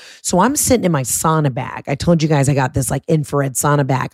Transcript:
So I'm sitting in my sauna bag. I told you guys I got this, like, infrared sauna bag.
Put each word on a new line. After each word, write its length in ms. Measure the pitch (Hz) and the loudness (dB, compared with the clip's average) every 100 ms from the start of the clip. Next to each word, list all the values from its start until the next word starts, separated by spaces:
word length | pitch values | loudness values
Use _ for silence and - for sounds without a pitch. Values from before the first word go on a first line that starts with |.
| - - | -20 -14
So 180 | - - | -2 2
I'm 160 | 226 294 | 2 2
sitting 300 | - 247 180 | 2 2 2
in 60 | |
my 100 | 151 | 0
sauna 500 | 127 - 165 156 147 | -2 -2 0 2 0
bag. 340 | 120 120 - - | -2 -8 -10 -8
I 80 | 139 | -4
told 260 | - 170 | 2 2
you 80 | 156 | 2
guys 180 | 151 139 | 2 2
I 60 | |
got 220 | 139 127 - | 2 0 -2
this, 160 | 127 | -4
like, 100 | 143 - | -4 0
infrared 480 | 160 143 143 139 127 | 0 0 -2 -2 -2
sauna 320 | 151 147 135 | 0 2 2
bag. 240 | 131 131 | -2 -4